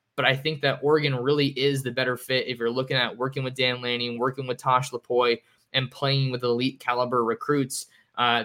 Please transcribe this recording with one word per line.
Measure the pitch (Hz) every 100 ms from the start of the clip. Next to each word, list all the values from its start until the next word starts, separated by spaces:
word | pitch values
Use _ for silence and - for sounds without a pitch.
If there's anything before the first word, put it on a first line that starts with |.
| _ -
but | 131
I | 135
think | 156 151
that | 143 -
Oregon | 143 156 147 131
really | 127 147 143
is | 135 139 139
the | 131
better | 120 127 123
fit | - 131 -
if | 120
you're | 117
looking | 123 131 131
at | 117 110
working | 131 135
with | 131 127
Dan | 127 123
Lanning, | 123 120 120 117
working | 127 131 127
with | 123
Tosh | 139 127 135
Lupoi, | 123 - 123 120 117 - _ _
and | 131 131
playing | - 139 139 135
with | 123
elite | 123 120 131 -
caliber | - 120 123 123
recruits, | 117 143 - 147 135 - - _ _ -
uh, | 120 117